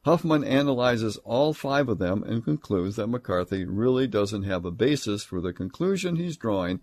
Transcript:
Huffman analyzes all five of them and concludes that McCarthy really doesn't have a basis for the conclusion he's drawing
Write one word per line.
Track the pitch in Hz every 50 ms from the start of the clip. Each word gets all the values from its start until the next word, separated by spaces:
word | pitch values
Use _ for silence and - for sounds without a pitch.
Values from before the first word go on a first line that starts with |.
| _
Huffman | 139 165 170 - 170 156 151 139
analyzes | - 127 135 143 143 135 120 123 123 120 113 113 110 104 -
all | - 104 117 123 143 156 151
five | - - 139 139 143 143 123
of | 110 87
them | 95 87 92 104 -
and | - 107 117 113
concludes | - 151 147 - - 107 92 87 95 101
that | 107 104 110
McCarthy | 120 123 - - 95 90 90 90 101 95 95
really | 87 90 98 113 127 127 127 135
doesn't | 127 104 104 104 101 110 104 98
have | 98 95 90 87
a | 87
basis | 87 - 107 135 151 139 - 110 104 101 -
for | - - 90
the | 85 92 87
conclusion | - 92 92 - - 165 185 196 185 180 180 170
he's | 160 175 175 156
drawing | - - 113 101 98 90 90 92 -